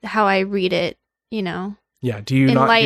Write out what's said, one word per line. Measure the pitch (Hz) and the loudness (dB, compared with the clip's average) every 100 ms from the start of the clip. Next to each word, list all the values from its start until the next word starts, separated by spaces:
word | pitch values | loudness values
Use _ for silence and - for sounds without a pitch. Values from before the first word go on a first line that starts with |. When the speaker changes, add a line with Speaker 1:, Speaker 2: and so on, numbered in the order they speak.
Speaker 1:
how | 214 220 202 | -6 -2 0
I | 196 | 0
read | 196 202 180 | -2 -2 -2
it, | 165 170 - _ _ _ | -2 -4 -6 _ _ _
you | 220 | -6
know. | 185 175 190 208 _ _ | -6 -6 -10 -12 _ _
Speaker 2:
Yeah, | 123 107 | -6 -6
do | 101 131 | -2 2
you | 135 | 4
Speaker 1:
In | 131 | 4
Speaker 2:
not | 135 | 4
Speaker 1:
light, | 226 | 4